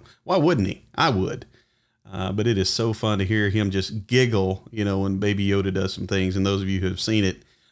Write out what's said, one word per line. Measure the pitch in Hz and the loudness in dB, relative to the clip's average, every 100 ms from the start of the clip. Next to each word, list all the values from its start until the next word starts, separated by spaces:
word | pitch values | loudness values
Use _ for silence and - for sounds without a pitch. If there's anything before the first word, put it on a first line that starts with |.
| - _ | -14 _
why | - 180 | -2 2
wouldn't | 156 156 92 | 2 2 0
he? | - - - | -4 -10 -2
I | 156 | 0
would. | 104 92 - - _ _ _ _ _ - | 2 -2 -6 -14 _ _ _ _ _ -12
Uh, | 95 95 | -6 -4
but | 98 110 | 0 0
it | 101 | 2
is | 92 | 0
so | - 117 | 0 -2
fun | 107 110 104 | 0 0 0
to | 92 | 2
hear | 110 104 | 2 2
him | 110 98 | 0 0
just | 95 92 110 95 | -2 -4 -8 0
giggle, | 123 127 110 95 95 - | 2 4 2 0 -2 -6
you | 113 | -4
know, | 101 98 | -2 0
when | 98 95 | 0 0
Baby | 104 98 98 | 0 0 2
Yoda | 98 95 | 2 0
does | 95 95 | -2 -4
some | - 95 | -6 -2
things. | 98 92 92 | 0 0 0
And | 98 | 0
those | 98 | 0
of | 95 | -2
you | 95 | -2
who | 95 | -2
have | 92 | -2
seen | - 110 | 0 2
it | 98 - _ _ _ | 2 -2 _ _ _